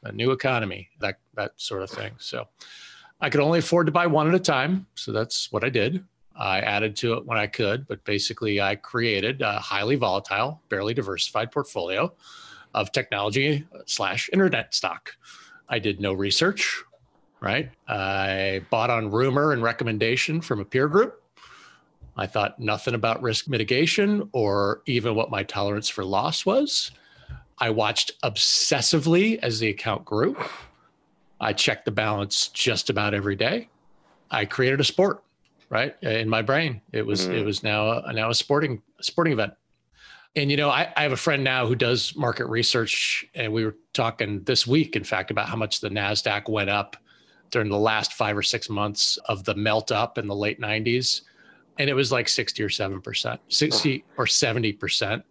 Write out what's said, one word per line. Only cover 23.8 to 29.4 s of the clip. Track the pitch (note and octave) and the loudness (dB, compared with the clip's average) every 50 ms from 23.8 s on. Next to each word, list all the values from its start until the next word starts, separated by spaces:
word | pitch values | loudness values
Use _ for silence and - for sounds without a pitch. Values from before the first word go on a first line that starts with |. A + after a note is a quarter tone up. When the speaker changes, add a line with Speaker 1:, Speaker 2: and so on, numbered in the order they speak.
| D#3+ D#3+ - - G3+ G3+ G#3 G#3 G#3 G#3 _ | 2 2 2 2 2 4 2 0 -2 -2 _
Speaker 1:
or | C3 A2 G#2 G2 G2+ G2+ G2+ A2 - _ | 0 2 2 2 2 2 0 0 -2 _
even | - - A#2+ G#2+ A#2+ A2 | -2 -2 0 2 2 0
what | G#2+ A2+ - | 0 0 0
my | - G2 G2+ | -2 -4 -4
tolerance | - - G2+ G2+ G2+ G#2 G#2+ G#2+ - | -4 -4 -2 -2 -2 -2 -2 -4 -4
for | - - G2 | -4 -4 -4
loss | F#2+ G2 G2 A#2 D#3 D#3+ - - | 0 0 0 0 0 -2 0 0
was. | F#3+ G3+ C4 D4 C#4+ - - - - - - _ _ - - - - - - - _ _ - | 2 2 2 2 2 0 -2 -4 -4 -8 -16 _ _ -20 -20 -18 -16 -16 -16 -16 _ _ -4
I | B2 A#2 | 0 0
watched | A2 A2 A2 G#2 G#2+ - - - - _ - | 2 2 2 2 2 0 -2 -2 -4 _ -4
obsessively | B2+ G#2+ - - - - - - - - C#3 - - - D#3+ C3+ E3 E3 F3 G3 A3 A3+ A3 | -4 0 0 0 2 2 2 2 2 2 2 4 4 2 2 4 4 4 4 4 4 2 0